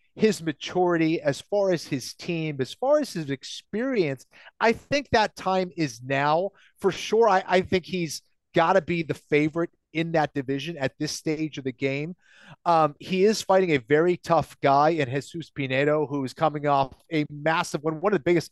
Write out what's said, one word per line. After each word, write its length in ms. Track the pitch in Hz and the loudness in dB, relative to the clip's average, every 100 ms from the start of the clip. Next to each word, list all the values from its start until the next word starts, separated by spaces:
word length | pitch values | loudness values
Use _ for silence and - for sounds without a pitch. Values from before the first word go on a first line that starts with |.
| _ | _
his 260 | - 220 185 | 0 0 0
maturity, 800 | 160 143 - 180 180 170 160 165 | -6 -8 -6 0 0 2 0 0
as 200 | - 139 | -2 -4
far 320 | - 208 196 | -4 -2 0
as 120 | 170 | -2
his 300 | - 135 - | -2 -8 -8
team, 440 | - - 170 156 139 | -14 -8 -6 -4 -4
as 120 | 127 | -6
far 280 | - 262 302 | -4 2 2
as 120 | 277 | 0
his 160 | 175 143 | -6 -6
experience, 960 | 139 - - - 208 262 240 156 135 - - - - | -8 -10 -16 -8 -6 -2 0 -2 -4 -12 -20 -18 -2
I 120 | 226 | 0
think 360 | 226 - 277 247 | 0 -2 -6 0
that 240 | 226 208 | 2 2
time 380 | - 185 190 180 180 | -2 -2 0 -2 -4
is 240 | 147 113 | -4 -4
now 500 | 127 139 147 160 196 _ _ - | -4 0 2 0 -2 _ _ -2
for 140 | 196 | -2
sure. 360 | - - 214 226 | -2 -2 4 4
I, 140 | 190 | 4
I 160 | 190 185 | 2 0
think 240 | 185 185 - | 2 -2 -2
he's 360 | 185 165 - _ _ _ | -6 -6 -8 _ _ _
gotta 280 | 170 165 190 | 2 4 2
be 200 | 156 170 | 2 -4
the 120 | 147 | -4
favorite 560 | 143 - 147 151 160 170 _ _ | -6 0 2 2 -2 -6 _ _
in 180 | 156 165 | -6 -2
that 200 | 160 147 | 0 -2
division 460 | 143 127 139 151 160 | -4 -4 -4 -6 -6
at 140 | 131 - | -6 -4
this 140 | 151 | -8
stage 460 | - 165 156 156 143 | -6 -4 -4 -4 -6
of 60 | |
the 80 | 131 | -8
game. 440 | 120 135 139 156 180 _ _ - 156 | -4 -4 -4 -8 -12 _ _ -20 -8
Um, 300 | 175 160 151 - | 0 2 2 -2
he 260 | - 185 | -4 2
is 180 | 202 214 | 2 2
fighting 300 | - 190 185 | 4 4 4
a 40 | 143 | 0
very 400 | 113 147 175 175 | 2 2 4 0
tough 400 | - 165 143 - | 2 0 0 0
guy 280 | 143 139 156 | 4 4 4
in 180 | 170 127 | 2 -2
Jesus 400 | 139 - 170 - | -4 -8 -12 -12
Pinedo, 580 | - 131 131 147 151 135 | -8 -2 0 2 2 0
who 160 | 143 | -4
is 80 | 127 | -6
coming 340 | - 156 147 143 | 0 -2 0 0
off 280 | 139 135 - - | 2 0 -4 -6
a 140 | 160 147 | -4 -4
massive 520 | 147 151 170 175 160 | -4 -2 0 -2 -2
one, 180 | 151 156 | -4 -2
one 140 | 196 | 0
of 40 | 190 | 0
the 40 | |
biggest 260 | 165 170 - | 2 2 2